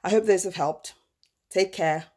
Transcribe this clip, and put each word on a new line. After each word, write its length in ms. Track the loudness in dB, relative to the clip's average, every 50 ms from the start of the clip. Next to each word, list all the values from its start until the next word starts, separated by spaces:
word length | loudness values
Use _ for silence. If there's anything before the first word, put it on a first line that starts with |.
I 80 | 0 2
hope 140 | 2 2 4
those 200 | 4 2 2 2
have 100 | -4 -4
helped. 400 | -2 -2 -4 -4 -6 -12 -18 -18 _ _ _ _ _ _ _ _ _ _ _
Take 220 | -2 0 0 0
care. 340 | -2 -2 -2 0 0 -2 -6 -12 _